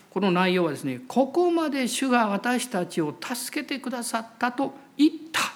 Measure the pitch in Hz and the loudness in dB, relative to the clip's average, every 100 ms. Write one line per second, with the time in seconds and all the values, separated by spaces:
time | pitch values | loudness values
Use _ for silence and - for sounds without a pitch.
0 | - 190 196 180 185 185 165 131 139 123 | -8 0 2 4 4 4 2 0 -4 -6
1 | - 240 269 349 359 339 311 269 247 - | -2 0 2 4 4 2 0 0 -2 0
2 | 269 247 208 202 240 247 - 185 180 175 | 2 2 2 0 0 0 0 -4 -2 -2
3 | 151 - - 247 - 302 294 277 254 247 | -2 -4 -8 -6 -6 -8 -6 -6 -6 -6
4 | 233 226 226 - 247 254 269 - - - | -4 -4 -6 -4 -4 0 -4 -4 -16 4
5 | 311 - - - - | 4 4 -6 -4 -4